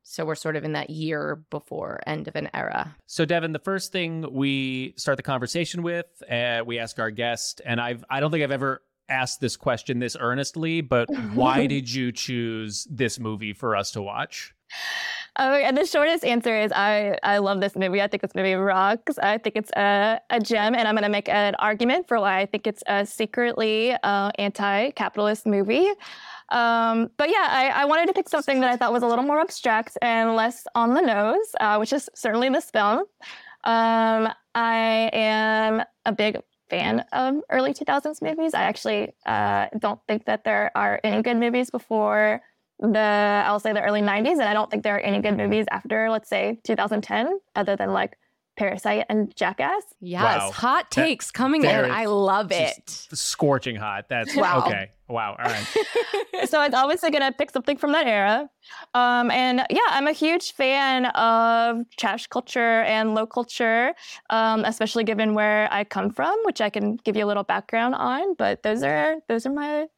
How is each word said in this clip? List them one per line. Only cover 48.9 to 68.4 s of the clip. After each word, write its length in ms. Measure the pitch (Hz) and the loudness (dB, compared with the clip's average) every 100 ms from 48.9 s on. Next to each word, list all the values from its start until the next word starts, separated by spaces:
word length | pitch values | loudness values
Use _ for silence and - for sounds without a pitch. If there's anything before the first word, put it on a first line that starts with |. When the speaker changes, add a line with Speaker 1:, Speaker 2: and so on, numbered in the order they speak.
| 214 - | -2 0
Speaker 3:
and 260 | 214 208 - | 0 -2 -2
Jackass. 480 | - 196 277 392 - _ | -4 -2 -2 -2 -6 _
Speaker 1:
Yes, 220 | 180 175 | -8 0
Speaker 2:
Wow. 280 | 226 180 98 | 2 2 -2
Speaker 1:
hot 340 | - 240 311 - | -2 0 0 0
Speaker 2:
That 0 | |
Speaker 1:
takes 380 | - 320 269 - | 0 0 0 -6
coming 320 | - 262 311 | -2 0 4
in. 60 | 285 | 4
Speaker 2:
very 200 | 214 - | 4 2
Speaker 1:
I 140 | 214 220 | 0 0
love 440 | 202 196 196 196 | 2 2 2 0
Speaker 2:
just 280 | 175 156 - - - - | 0 0 -2 -12 -16 -12
Speaker 1:
it. 60 | 151 | -6
Speaker 2:
scorching 580 | - - 147 135 131 110 | -6 0 2 2 -2 -6
hot. 300 | 107 101 - | -6 -8 -4
That's 260 | 123 113 277 | -4 -2 0
Speaker 1:
Wow. 280 | 185 - - | 2 4 2
Speaker 2:
okay. 240 | 104 98 _ - | 0 -6 _ -6
Wow. 280 | 117 107 101 | -4 -4 -6
All 60 | 120 | -6
right. 220 | 110 - | -6 -2
Speaker 1:
<laughs> 60 | - - 466 - 403 - 370 - | -2 0 -2 -2 -6 -6 -6 0
Speaker 3:
So 140 | 311 | 2
I 80 | 294 | 2
was 80 | 254 | 2
obviously 340 | 269 359 330 | 2 2 0
gonna 220 | 294 269 | 2 0
pick 180 | 262 294 | -2 -4
something 280 | 269 240 285 | -2 -2 -2
from 160 | 294 | 0
that 120 | 302 269 | 2 2
era. 420 | 208 202 226 294 _ - - - | 2 4 2 -2 _ -20 -20 -2
Um, 380 | 247 247 247 240 | 2 4 4 2
and 340 | 254 254 254 - | 2 2 2 2
yeah, 80 | 311 466 | 2 2
I'm 180 | 277 285 | 2 0
a 40 | |
huge 420 | 311 311 339 - | 2 2 0 -2
fan 520 | - 262 269 269 262 254 | -2 2 2 2 2 0
of 760 | - 226 226 226 233 233 233 233 - | 2 4 6 4 4 2 0 -6 -4
trash 300 | 220 208 - | -2 -2 -4
culture 560 | 247 - 254 233 226 | -6 -4 0 4 4
and 320 | 220 220 220 214 | 4 2 2 0
low 100 | 220 | 0
culture, 680 | 247 240 - 233 226 254 349 - - - | -4 -6 -2 2 2 0 -4 -14 -20 -2
um, 340 | 226 220 220 | 2 2 2
especially 400 | 220 220 220 226 | 0 -2 -2 0
given 300 | 220 214 220 | 0 0 2
where 340 | 214 208 214 214 | 2 2 2 2
I 100 | 202 | 0
come 280 | 208 202 196 | -2 -2 -2
from, 240 | 208 294 427 | 0 0 2
which 180 | 440 - | 0 0
I 80 | 208 | -2
can 280 | 208 208 226 | 0 -2 -2
give 180 | - 208 | -2 0
you 80 | 208 | 0
a 20 | |
little 160 | 208 | -2
background 520 | 196 190 - 226 240 269 | 0 -4 -2 -2 0 0
on. 400 | 254 262 392 | -2 -2 -4
But 260 | 339 | 0